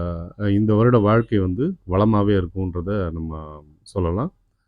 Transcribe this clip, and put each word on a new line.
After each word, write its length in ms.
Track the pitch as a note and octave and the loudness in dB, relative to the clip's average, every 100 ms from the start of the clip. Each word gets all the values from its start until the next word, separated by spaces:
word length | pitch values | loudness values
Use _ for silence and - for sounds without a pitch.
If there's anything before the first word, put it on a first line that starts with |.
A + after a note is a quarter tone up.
| F2 E2+ F2 - | -6 -8 -12 -6
அ, 120 | G2+ | -2
இந்த 220 | G2+ G#2+ | 0 2
வருட 240 | G#2 A#2+ B2 | 4 6 6
வாழ்க்கை 420 | G2+ A2+ A#2 G#2+ | 6 2 2 0
வந்து 360 | F#2 F2+ D#3 F#3 - | 0 -2 -4 -6 -2
வளமாவே 560 | F#2 A2 G#2 G2+ G2 | 2 2 2 2 0
இருக்கும்ன்றத 680 | F2 F#2+ F#2 E2+ E2+ G#2 F2 | 0 -6 -6 -6 -6 -4 -4
நம்ம 520 | D#2+ D#2+ D#2 D2+ D2+ D2+ D2+ | -6 -8 -10 -12 -16 -20 _
சொல்லலாம். 520 | - G2 E2+ F#2 D#3+ _ _ _ | -10 -4 -2 -2 -4 _ _ _